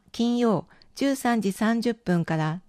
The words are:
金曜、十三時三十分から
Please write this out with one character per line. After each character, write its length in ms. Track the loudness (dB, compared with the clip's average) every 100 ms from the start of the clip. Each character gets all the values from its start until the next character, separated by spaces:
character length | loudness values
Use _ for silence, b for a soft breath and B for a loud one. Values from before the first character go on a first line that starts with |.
| _
金 240 | -2 0 2
曜、 280 | 2 2 b b b -4
十 200 | -2 0
三 260 | 0 0
時 100 | 0
三 300 | 0 0 0
十 120 | -2
分 300 | -2 0 0
か 140 | 0 -2
ら 240 | -2 -4